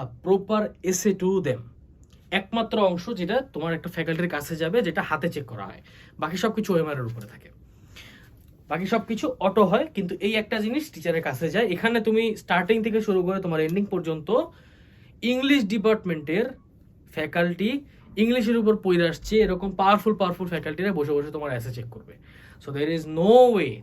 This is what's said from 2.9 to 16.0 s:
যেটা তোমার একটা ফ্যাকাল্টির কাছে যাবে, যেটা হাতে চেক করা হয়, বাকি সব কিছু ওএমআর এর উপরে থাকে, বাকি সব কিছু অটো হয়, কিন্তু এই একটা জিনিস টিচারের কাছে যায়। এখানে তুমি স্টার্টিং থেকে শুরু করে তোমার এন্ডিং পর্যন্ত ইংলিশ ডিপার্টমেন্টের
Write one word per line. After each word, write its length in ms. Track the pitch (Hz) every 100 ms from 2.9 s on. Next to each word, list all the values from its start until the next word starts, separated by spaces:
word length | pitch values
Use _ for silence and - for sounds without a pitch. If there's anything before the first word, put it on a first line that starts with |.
| 175 233 214
যেটা 180 | 175 240 269
তোমার 180 | - 160 160
একটা 120 | 175 170
ফ্যাকাল্টির 340 | 160 160 170 147
কাছে 180 | 143 160
যাবে, 160 | 165 226 185
যেটা 140 | 156 -
হাতে 180 | 151 170 151
চেক 100 | 127
করা 140 | 110 95
হয়, 120 | - - - - -
বাকি 160 | 156 180
সব 80 | 220 220
কিছু 120 | 214
ওএমআর 240 | 175 156 139
এর 60 | 117
উপরে 160 | 117 -
থাকে, 160 | - - - - - - - - - - - - - -
বাকি 140 | 165 190
সব 80 | 226 -
কিছু 160 | 226 311 - 185
অটো 160 | 190 196
হয়, 140 | 208 320 -
কিন্তু 180 | 185 190 202
এই 80 | 220
একটা 160 | 214 220 214
জিনিস 180 | 269 302
টিচারের 300 | - 165 165 160
কাছে 200 | 131 165 175
যায়। 120 | 233 180
এখানে 220 | 226 233 220
তুমি 160 | 220 226 208
স্টার্টিং 360 | - 180 180 226 220
থেকে 140 | 220 214
শুরু 120 | 185 180
করে 100 | 190 185
তোমার 140 | 156 156
এন্ডিং 160 | 180 202
পর্যন্ত 360 | 180 160 160 151 233 330 - - - - - - - 226
ইংলিশ 280 | 254 269 277 202
ডিপার্টমেন্টের 720 | 220 208 214